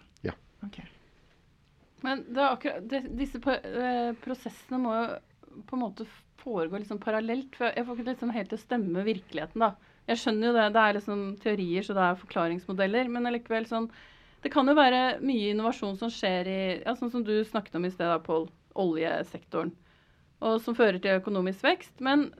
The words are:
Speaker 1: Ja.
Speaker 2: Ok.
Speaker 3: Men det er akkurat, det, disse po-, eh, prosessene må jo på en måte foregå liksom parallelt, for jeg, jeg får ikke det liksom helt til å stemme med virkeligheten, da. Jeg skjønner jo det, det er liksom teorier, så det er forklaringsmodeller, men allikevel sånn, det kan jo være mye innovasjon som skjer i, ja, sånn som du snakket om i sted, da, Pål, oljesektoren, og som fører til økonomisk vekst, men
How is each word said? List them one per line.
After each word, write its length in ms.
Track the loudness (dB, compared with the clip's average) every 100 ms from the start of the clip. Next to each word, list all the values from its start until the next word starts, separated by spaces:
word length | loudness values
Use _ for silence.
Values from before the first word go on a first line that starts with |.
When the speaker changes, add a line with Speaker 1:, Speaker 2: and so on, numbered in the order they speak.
| -14 _
Speaker 1:
Ja. 80 | -8 -8 _ _ -14
Speaker 2:
Ok. 160 | -14 -18 -20 _ _ _ _ _ _ _ _ _ _
Speaker 3:
Men 220 | -4 -4 -4
det 80 | 0
er 140 | 2 2
akkurat, 300 | -2 -6 -6
det, 280 | -6 -4 -6
disse 220 | -6 -4
po-, 240 | -2 -2
eh, 480 | -2 -4 -2 0 -2
prosessene 640 | -4 -8 -8 -10 -14 -6 -4
må 120 | 0
jo 680 | 0 -2 -6 -12 _ -20 -20 -8
på 80 |
en 80 | -4
måte 240 | -4 -6 -14 -16 _ -16
foregå 400 | -6 -2 -2 -4
liksom 220 | -6 -6
parallelt, 560 | -2 -2 0 -4 -6 -4
for 100 | -2
jeg, 120 | 0
jeg 80 | -4
får 100 | -6
ikke 100 | -6
det 80 |
liksom 200 | -4 -4
helt 160 | -4 -4
til 80 | -8
å 40 |
stemme 300 | -4 -2 0
med 140 | 0 0
virkeligheten, 540 | -2 -4 -8 -6 0
da. 120 | 0 0 -12 _ -2
Jeg 100 | 0
skjønner 300 | 2 2 4
jo 60 |
det, 200 | 4 6
det 100 | 6
er 100 | 4
liksom 300 | 4 -2 -4 -4 -4
teorier, 420 | -2 0 0 0
så 120 | 0 4
det 80 | 4
er 140 | 2
forklaringsmodeller, 880 | -4 -2 0 -2 -4 0 2 2 0
men 160 | 0 -2
allikevel 400 | -2 -2 -4 -2
sånn, 220 | -4 -4 -8 -20 -20 -20 -8
det 80 | 0
kan 140 | 4 6
jo 80 | 8
være 440 | 8 6 2 0
mye 280 | 0 0 0 0
innovasjon 420 | 0 -2 -4 -4
som 120 | -6
skjer 380 | -2 0 0 -2
i, 120 | -2 -2 -2 -4
ja, 80 | -4
sånn 160 | -4
som 120 | -2
du 100 | 0 0
snakket 320 | 0 -4 -4 -4
om 100 | -4
i 40 |
sted, 160 | -2 0
da, 140 | 0
Pål, 280 | 0 0 -2 -8 _ -2
oljesektoren, 960 | 0 2 0 -2 -4 -10 -8 -4 -4 -6 _ _ _ _ _ _
og 200 | -2 0
som 140 | 0 4
fører 240 | 4 4
til 160 | 2 0
økonomisk 440 | 0 -2 -2 0
vekst, 360 | 0 0 -4 -6
men 280 | 2 2 2